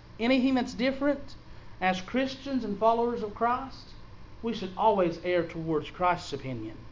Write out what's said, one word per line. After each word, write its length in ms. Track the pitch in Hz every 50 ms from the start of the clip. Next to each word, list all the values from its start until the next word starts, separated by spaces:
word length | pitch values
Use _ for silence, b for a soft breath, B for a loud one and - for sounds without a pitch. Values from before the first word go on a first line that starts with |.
| - - - -
anything 360 | 220 240 262 269 233 269 262
that's 180 | 254 240 - -
different, 640 | - 247 269 269 269 277 294 277 277 - - - - B B B B B B B B
as 220 | 180 185 185 185
Christians 640 | - - - 254 269 269 - - - 277 277 254 220
and 120 | 208 202 190
followers 460 | 214 226 233 233 233 240 233 196 208
of 100 | 208 208
Christ, 600 | - 226 240 247 254 262 262 - - - - - - - - - - - - - -
we 120 | - 233 214
should 180 | - 190 185 - -
always 440 | 202 220 208 196 180 170 165 - -
err 200 | 180 180 175 165
towards 460 | 170 - 165 160 160 160 147 - -
Christ's 440 | - - 180 180 175 165 - - 143
opinion 420 | 135 127 131 127 113 110 110 110 - - -